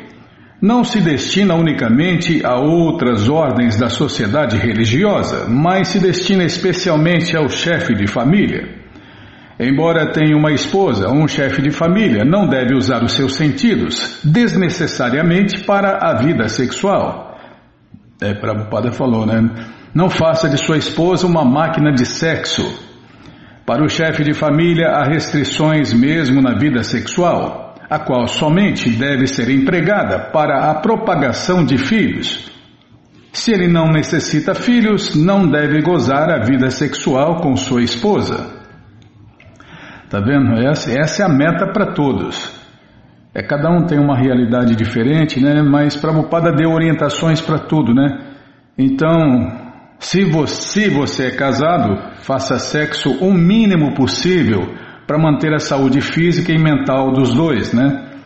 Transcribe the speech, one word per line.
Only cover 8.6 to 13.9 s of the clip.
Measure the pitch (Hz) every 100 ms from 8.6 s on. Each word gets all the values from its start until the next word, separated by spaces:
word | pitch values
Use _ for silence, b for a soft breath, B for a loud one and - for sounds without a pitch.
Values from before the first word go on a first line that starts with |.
| - - - B B B B B B B
Embora | 120 139 165 165 151
tenha | 160 156
uma | 151 151
esposa, | 143 - 196 185 107 95
um | 139 156
chefe | - 139 -
de | 143
família | 143 165 190 202 107
não | 123 196 175
deve | 131 123
usar | 135 110 123
os | 113
seus | - 135
sentidos | - 151 135 233 190 85